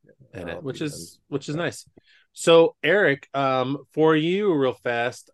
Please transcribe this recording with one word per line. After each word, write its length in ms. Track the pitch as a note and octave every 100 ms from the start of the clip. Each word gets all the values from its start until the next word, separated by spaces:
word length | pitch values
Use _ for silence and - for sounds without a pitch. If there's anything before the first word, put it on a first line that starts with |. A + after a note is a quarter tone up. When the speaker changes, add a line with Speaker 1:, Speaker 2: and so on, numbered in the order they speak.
| _ _ B2+
Speaker 1:
in 160 | G2+ E2+
it, 80 | E2+
Speaker 2:
Oh, 20 |
Speaker 1:
which 200 | C#3 -
Speaker 2:
yeah. 60 | D3+
Speaker 1:
is, 340 | - E2+ - _
which 200 | C#3+ D3
is 60 | D3+
nice. 300 | E3 - - _ _ _ _ -
So, 380 | - E3 E3 -
Eric, 460 | D3 G3 F3 C#3 -
um, 520 | C#3 C3+ C3 B2+ D3 -
for 240 | - D#3 D#3
you, 360 | D#3+ F#3+ G#3
real 200 | D#3 C3
fast, 560 | - B2 A#2 A#2+ A#2 -